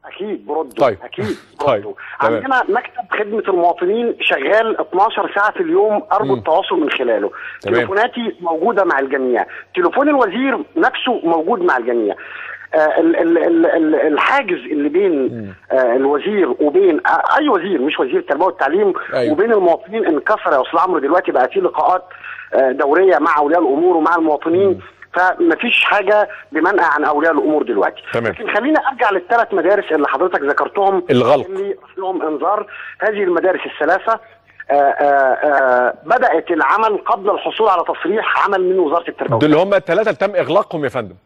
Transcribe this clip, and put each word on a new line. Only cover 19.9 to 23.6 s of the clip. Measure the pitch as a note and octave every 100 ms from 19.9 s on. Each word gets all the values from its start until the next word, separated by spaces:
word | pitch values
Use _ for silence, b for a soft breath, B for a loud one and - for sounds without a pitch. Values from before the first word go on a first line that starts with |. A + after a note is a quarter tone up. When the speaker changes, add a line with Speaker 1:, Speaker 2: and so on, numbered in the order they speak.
| A3
Speaker 1:
انكسر | F#3 D3 - G#3+ F3+
يا | C#3+
استاذ | B2 E3
عمرو. | F#3 E3
دلوقتي | C#3 F3+ F3+
بقى | B2 B2+
في | G3
لقاءات، | F3+ - D3+ F3+ - B B B B
آه، | - C3
دورية | C3+ C#3+ D#3+ F#3+ D#3+
مع | E3 D3+
اولياء | D3 E3+